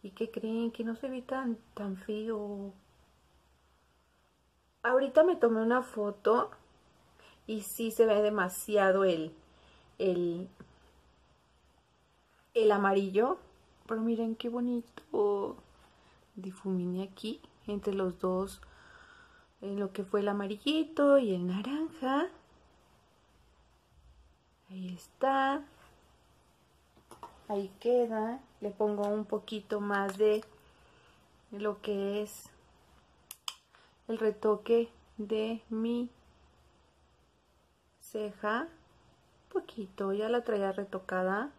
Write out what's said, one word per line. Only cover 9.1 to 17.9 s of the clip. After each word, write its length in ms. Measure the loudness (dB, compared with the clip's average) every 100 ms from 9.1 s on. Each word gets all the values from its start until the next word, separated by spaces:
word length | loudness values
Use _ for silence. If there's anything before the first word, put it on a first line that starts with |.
| 2 -2 -10 _ _ -20 -20 _ _
el, 500 | 0 2 0 -2 -8 -16 -20 _ _ _ _ _ _ _ _ _ _ _ _ _ _ _ _ _ _
el 180 | 4 6
amarillo. 680 | 6 4 4 2 2 2 0 -6 -20 _ _ -8
Pero 140 | -2
miren 340 | 0 0 -2 -4
qué 120 | -4
bonito. 1080 | -2 -2 -2 -6 -18 -6 0 2 2 -2 -8 -20 _ -20 _ _ _ _ -14
Difuminé 680 | -14 -10 -4 -4 -2 -4
aquí 380 | -8 -8 -10 -10 -14 _ -8
entre 260 | -4 -4